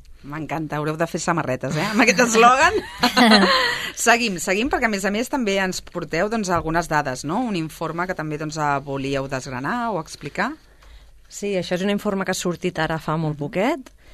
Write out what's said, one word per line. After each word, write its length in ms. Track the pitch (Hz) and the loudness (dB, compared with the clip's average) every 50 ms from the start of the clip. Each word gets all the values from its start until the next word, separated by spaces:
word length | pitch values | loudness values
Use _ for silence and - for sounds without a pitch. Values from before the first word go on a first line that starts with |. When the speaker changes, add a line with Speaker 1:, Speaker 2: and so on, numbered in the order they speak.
| - - - - - | -18 -20 -20 -18 -14
Speaker 1:
M'encanta, 520 | 139 143 160 151 139 143 160 160 143 147 | -12 -10 -10 -8 -6 -6 -6 -4 -4 -4
haureu 200 | 151 151 156 156 | -4 -2 -2 -2
de 100 | 160 170 | -2 -2
fer 140 | 160 - 170 | -2 -2 -2
samarretes, 560 | - - 165 165 135 127 127 123 - 131 151 | -2 0 0 0 0 -2 -4 -4 -4 -4 -2
eh, 60 | 151 | -2
amb 180 | 175 208 214 220 | -2 0 2 4
aquest 200 | 247 220 226 175 | 4 4 6 4
eslògan. 520 | 247 233 220 226 240 240 254 269 311 359 440 381 - - - - | 4 4 6 8 8 8 8 8 6 4 4 0 -2 -4 -2 0
Speaker 2:
<laughs> 480 | - 247 - 254 247 220 220 208 - - 539 523 508 480 480 - - - - | 0 2 4 6 8 8 8 8 6 6 4 2 2 0 -2 -4 -6 -8 -6
Speaker 1:
Seguim, 440 | - - 233 233 233 240 220 185 165 | 0 4 4 4 4 2 0 -2 -2
seguim, 300 | - 202 185 208 233 294 | -2 0 0 0 0 0
perquè 160 | - 330 247 | 0 0 0
a 20 | 220 | 0
més 120 | 214 196 196 | 0 -2 -2
a 60 | 196 | -2
més 180 | 202 214 247 - | -2 -2 -2 -2
també 300 | - 277 240 202 196 196 | -2 -2 0 0 0 0
ens 220 | 190 185 180 - | 0 -2 -4 -6
porteu, 460 | - - - 175 170 156 - 160 196 214 | -10 -8 -8 -8 -6 -2 0 0 0 0
doncs, 160 | 226 226 202 175 | 0 -2 0 0
algunes 400 | 180 170 151 160 160 170 170 151 | 0 0 0 0 0 0 0 2
dades, 360 | 160 147 143 139 127 123 - | 0 0 0 0 -4 -6 -4
no? 160 | 143 170 233 | -4 -2 -2
Un 160 | 254 233 202 | -2 -2 -2
informe 500 | 170 156 156 - - 165 160 160 170 180 | -2 -4 -4 -6 -6 -6 -6 -4 -4 -4
que 80 | 185 180 | -4 -4
també, 240 | - 156 156 151 147 | -6 -6 -6 -6 -6
doncs, 180 | 160 151 151 | -6 -6 -4
eh, 220 | 156 151 147 143 139 143 | -2 0 0 0 -2 -2
volíeu 440 | 143 135 139 135 139 139 135 135 139 | -6 -6 -6 -4 -2 -2 -2 -2 -4
desgranar 640 | 139 131 - 143 131 123 135 156 233 247 233 233 | -6 -8 -6 -8 -8 -6 -4 -4 -4 -2 -2 -4
o 80 | 208 160 | -4 -4
explicar. 520 | 156 - - - - 143 - - 190 247 320 - - _ _ - - - - - - - - - - - | -6 -8 -12 -14 -12 -8 -4 -4 -4 -4 -4 -8 -16 _ _ -20 -20 -20 -20 -20 -20 -20 -20 -20 -20 -20
Speaker 3:
Sí, 260 | - - 208 202 202 | -12 -8 -4 -2 -2
això 180 | 180 175 - 185 | -2 -2 -2 -2
és 60 | 175 | 0
un 80 | 185 208 | 0 0
informe 340 | 202 202 - 214 196 196 185 | 0 0 0 -2 -2 -2 -2
que 80 | 180 | -2
ha 20 | 185 | -4
sortit 440 | - - 180 170 - - 175 - - | -2 -2 -2 -2 -2 -4 -4 -2 -2
ara 200 | 160 156 165 160 | -2 -2 -2 -4
fa 180 | - - 156 | -2 -2 -2
molt 180 | 165 160 151 147 | 0 0 -2 -2
Speaker 1:
Mhm. 20 | 143 | -4
Speaker 3:
poquet, 520 | 151 - - 175 202 262 311 277 247 - - _ _ - | -6 -4 -2 0 0 0 0 -2 -6 -12 -20 _ _ -20